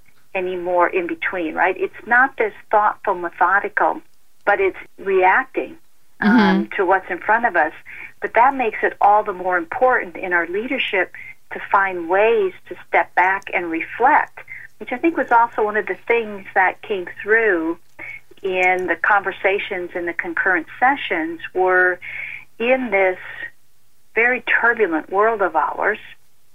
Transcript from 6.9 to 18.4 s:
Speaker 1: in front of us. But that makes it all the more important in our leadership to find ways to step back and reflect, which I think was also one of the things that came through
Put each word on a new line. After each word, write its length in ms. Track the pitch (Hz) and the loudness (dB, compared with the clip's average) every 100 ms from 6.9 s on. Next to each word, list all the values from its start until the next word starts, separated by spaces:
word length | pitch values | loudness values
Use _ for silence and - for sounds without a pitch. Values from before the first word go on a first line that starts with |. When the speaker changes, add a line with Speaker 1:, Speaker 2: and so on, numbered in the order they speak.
| 190 - | 2 0
Speaker 1:
in 80 | 175 | -6
front 300 | - 233 240 | 0 2 2
of 80 | 175 | 2
us. 180 | 156 - - - - - | 0 -2 -16 -18 -18 -10
But 140 | 202 220 | -2 4
that 180 | 254 | 4
makes 240 | 269 226 - | 4 -2 -2
it 120 | 208 - | -4 2
all 220 | 202 208 | 4 4
the 100 | 208 | 2
more 240 | 185 185 180 | -4 -2 -2
important 580 | 165 - 254 240 185 - | -2 0 2 2 -2 -8
in 160 | 185 | -2
our 140 | 175 170 | -2 -2
leadership 640 | 190 254 262 - 190 180 - - - - | -4 -4 -4 -2 -2 -2 -6 -18 -20 -16
to 60 | 190 - | -14 -2
find 360 | 202 196 180 165 | 0 0 -2 0
ways 460 | 190 220 226 190 - - | 2 4 4 0 -4 -14
to 60 | 233 - | -16 -2
step 280 | 185 - - | 0 0 2
back 300 | 180 196 - | 2 0 -4
and 200 | 185 175 | -6 -4
reflect, 720 | 165 - - 254 302 - - - - - - | -4 -6 0 4 4 2 -6 -18 -18 -18 -16
which 140 | 214 | -10
I 60 | 254 | -2
think 200 | 339 320 | 0 0
was 140 | 254 | 2
also 320 | 233 233 - | 4 2 0
one 120 | 208 214 | 0 0
of 120 | 190 | -4
the 100 | 185 - | -8 -2
things 400 | 233 214 202 196 | -2 -2 -8 -4
that 300 | 202 185 - | 0 0 0
came 240 | - 202 175 - | -6 -8 -8 -10
through 600 | 196 226 220 175 160 170 - - - - - - | 0 2 2 2 -2 -6 -12 -16 -14 -14 -18 -10